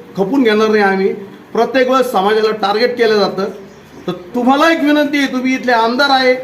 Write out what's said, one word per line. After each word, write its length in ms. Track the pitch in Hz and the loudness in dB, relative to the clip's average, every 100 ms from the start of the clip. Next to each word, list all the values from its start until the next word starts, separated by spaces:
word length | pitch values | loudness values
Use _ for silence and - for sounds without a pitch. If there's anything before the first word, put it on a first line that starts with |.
| - 180 | -12 -4
खपून 260 | 190 277 | -2 2
घेणार 260 | 233 214 214 | 2 2 2
नाही 140 | 214 | 2
आम्ही, 320 | 196 190 196 233 - - - | 2 2 0 -2 -10 -18 -8
प्रत्येक 380 | 208 240 262 254 | -2 0 2 2
वेळेस 220 | 262 247 | 2 0
समाजाला 380 | 208 202 214 220 | 0 0 0 0
टार्गेट 480 | 214 196 208 247 240 | 0 0 0 0 0
केलं 160 | 226 | 0
जातं. 300 | 214 185 180 202 - - - - - - | 2 0 -2 -6 -8 -16 -20 -20 -12 -10
तर 60 | |
तुम्हाला 600 | 175 - 247 240 277 330 | -10 -8 -2 0 2 2
एक 80 | 330 | 2
विनंती 380 | 294 294 294 294 | 2 2 0 -2
आहे, 140 | 277 | -2
तुम्ही 220 | 254 262 | -2 -2
इथले 180 | 262 247 | -2 0
आमदार 380 | 233 226 247 285 | 0 0 0 0
आहे, 240 | 262 254 254 | 2 2 0